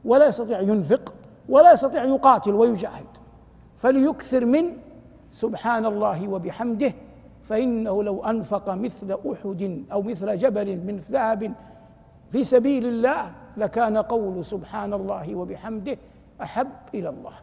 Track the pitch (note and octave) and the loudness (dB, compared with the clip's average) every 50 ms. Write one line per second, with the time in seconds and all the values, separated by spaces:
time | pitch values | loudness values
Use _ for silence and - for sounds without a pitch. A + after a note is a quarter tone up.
0 | - A3+ A#3+ C#4 D4+ C#4 - A#3+ A#3 G#3+ A#3 F#3 F#3+ G3 G#3+ G#3 E3+ C#3 A3 C4+ | 2 4 6 6 6 6 4 0 -4 -4 -2 -2 0 2 2 0 2 2 0 0
1 | - - - - - - - - - - B3+ C#4+ D#4+ F4 D#4+ - C4 C4+ D#4+ D4+ | 0 -10 -18 -18 -20 -20 -20 -20 -4 4 6 10 10 10 10 8 4 0 0 0
2 | B3 C4 C4+ C4 - C4+ B3 G3+ - G#3 G3+ G#3 A3+ A#3+ A3+ F3+ G#3 - - - | 0 0 0 4 6 6 6 6 2 0 4 4 4 4 4 -2 -6 -8 -10 -14
3 | - - - - - - - - - - - - - - - - - B3+ C4+ C4+ | -18 -20 -20 -20 -20 -20 -20 -20 -20 -20 -20 -20 -20 -20 -14 0 2 2 4 4
4 | C4 D#4 D#4 D#4 - - B3+ B3+ B3 A#3 B3+ D#4 E4+ F4 - - - - - - | 4 2 0 -2 -6 -2 0 0 2 4 2 2 2 0 -4 -10 -18 -20 -20 -20
5 | - - - - - - - - A3+ A3+ A3 D#3+ - A3+ A#3+ A3+ A3 A3 G#3 G#3 | -20 -20 -20 -20 -20 -20 -8 -6 -6 -6 -6 -4 -2 -2 0 0 0 -2 0 0
6 | G#3 G#3 F#3 D#3 F#3+ G3+ G3 F#3+ E3+ F3+ - - A#3 A#3+ A#3 G#3 C#4+ B3 - - | -2 -2 -2 -2 -4 -6 -6 -6 -6 -8 -8 -6 -4 -4 -2 0 0 -2 -2 -4
7 | - - - - - - - - - - A3 A3 B3+ B3 A#3 A3+ A3 G#3+ F#3+ G#3 | -18 -20 -20 -20 -20 -20 -20 -20 -8 -4 -2 0 0 0 -2 -2 -2 -2 -2 -2
8 | G#3 G3+ G3 - - G#3+ A3+ A3+ F3+ - G#3 G3 G3+ G3 F#3 F#3 G#3+ A#3+ - - | -2 -2 -4 -4 -4 -4 -4 -4 -2 -4 -6 -4 -4 -4 -4 -4 -6 -6 -8 -10
9 | G3+ F#3+ F#3+ G3 - - G3+ - - G3 G3 E3+ G3+ F#3+ F3 - - - G3+ G3+ | -8 -8 -8 -6 -6 -8 -8 -6 -8 -8 -6 -6 -6 -6 -6 -8 -10 -6 -4 -4
10 | G3 A3 A#3+ E3 G3 G#3 G#3 F3 A3+ C4+ G3+ G#3 G#3 G3 F#3+ F3 F3 G3 G#3 F#3+ | -4 -4 -6 -6 -4 -4 -2 0 0 0 0 0 -4 -4 -6 -6 -6 -8 -8 -10
11 | D#3 - - C4+ A#3 A3 A3+ G3 A3 G3+ - - - - - - - - - - | -8 -4 -2 0 0 0 -2 -2 -4 -8 -8 -12 -18 -20 -20 -20 -20 -20 -20 -20
12 | - - - - - - - B3+ B3+ - B3+ B3 A3+ C#4 C#4+ B3+ A3+ A#3+ A#3 A#3 | -20 -20 -20 -20 -16 -4 -2 -2 2 4 4 4 4 4 2 2 0 -2 0 0
13 | A3+ C4 D4+ E4+ A#3 F#3 - - - - - G3+ G#3+ G3 - A3+ A#3+ A3+ G#3+ G#3+ | 2 2 0 0 -4 -8 -12 -20 -20 -16 -6 -4 -4 -2 0 0 0 2 2 0
14 | G#3 - A#3+ A#3 G#3 F#3+ F#3 F3+ D#3 - G#3+ F#3+ D#3 - - G#3+ G3+ G3+ G#3 G3 | 0 0 -2 -2 -2 -4 -6 -8 -8 -8 -10 -10 -10 -10 -10 -8 -6 -6 -6 -6
15 | F#3+ G3 G3+ F#3+ D3+ E3+ G#3 F3+ F3+ F3+ F#3+ - - A3 A3+ G#3+ F#3+ C#4+ B3+ - | -6 -6 -8 -8 -8 -10 -8 -8 -8 -10 -12 -14 -12 -10 -10 -8 -8 -8 -10 -10
16 | - - - - - - _ - - - - A3+ C4+ C#4 - - - - - G#3+ | -12 -20 -20 -20 -20 -20 _ -14 -14 -8 -6 -6 -6 -6 -8 -18 -18 -12 -10 -8
17 | E3+ D#3 C3+ - - - - - | -8 -8 -10 -12 -16 -18 -20 -20